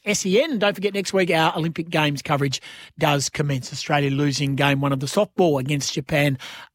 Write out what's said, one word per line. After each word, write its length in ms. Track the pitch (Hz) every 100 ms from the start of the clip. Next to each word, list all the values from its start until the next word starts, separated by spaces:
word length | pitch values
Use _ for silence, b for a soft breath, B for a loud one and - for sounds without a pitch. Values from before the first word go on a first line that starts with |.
| -
S 200 | 202 190
E 160 | 202
N. 160 | 320 233
Don't 160 | 202
forget 200 | 202 196
next 200 | 196 190
week 160 | 190 180
our 240 | 160 160 170
Olympic 340 | 165 165 165
Games 320 | 165 151 143
coverage 400 | - 143 139 131 B B B -
does 320 | 151 143 131
commence. 420 | - 147 135 -
Australia 360 | 139 - 147 139
losing 460 | 139 147 135 139 135
game 260 | 139 139
one 120 | 139
of 60 | 135
the 60 | 143
softball 540 | 196 208 - 175 139
against 340 | 127 143 -
Japan 440 | 160 139 156 147 131 B B B